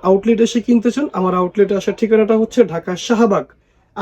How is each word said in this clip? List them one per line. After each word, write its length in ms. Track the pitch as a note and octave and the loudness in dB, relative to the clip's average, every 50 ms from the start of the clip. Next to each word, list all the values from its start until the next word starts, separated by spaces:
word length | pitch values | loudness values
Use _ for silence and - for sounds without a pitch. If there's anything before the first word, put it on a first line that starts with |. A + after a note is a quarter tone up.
| - F#3 | 0 2
আউটলেট 300 | F#3+ G3 G3 A3 A#3 G3+ A#3 | 2 2 2 2 2 2 2
এসে 140 | A3+ - A#3+ A3 | 0 0 -2 0
কিনতে 220 | - A#3+ A#3 - B3 - | 0 0 2 0 0 -2
চান, 100 | - D4 - - F#3+ | -2 -6 -6 -4 -4
আমার 140 | F#3 F#3 F3+ F3+ | -2 -2 0 -2
আউটলেটে 320 | F3+ F3+ - G#3 G3+ F#3+ G#3 G3 | -2 -2 0 0 0 0 0 -4
আসার 160 | F#3 - G3 - | -4 -4 -4 -2
ঠিকানাটা 360 | A#3 G#3 A3+ A3 A3 G3+ A3+ A3 | 0 0 2 2 2 2 2 0
হচ্ছে 180 | A3 A3 - B3 A#3 E3+ E3 | 0 0 2 0 0 2 0
ঢাকা 180 | E3 E3 - F3+ F3 - | -8 -8 -8 -8 -6 -2
শাহবাগ 380 | - A#3+ G#3 A#3 A3 G3 D#3+ B2+ - _ _ _ _ _ _ _ _ - - | -2 0 2 2 2 2 -2 -4 -8 _ _ _ _ _ _ _ _ -4 0